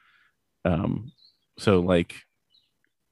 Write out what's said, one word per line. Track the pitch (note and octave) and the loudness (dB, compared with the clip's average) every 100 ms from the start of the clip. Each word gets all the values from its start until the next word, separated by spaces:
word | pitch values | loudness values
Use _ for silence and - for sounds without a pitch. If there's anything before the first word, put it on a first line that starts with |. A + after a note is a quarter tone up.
| _ _ _ _ _ _ - | _ _ _ _ _ _ -2
Um, | E2+ F#2 F2 A2+ - _ _ _ - | -2 -2 -6 -10 -20 _ _ _ -6
so, | - F#2+ | 2 2
like, | F2+ F2 F2 - - _ _ _ _ _ _ _ _ | 4 2 0 -8 -20 _ _ _ _ _ _ _ _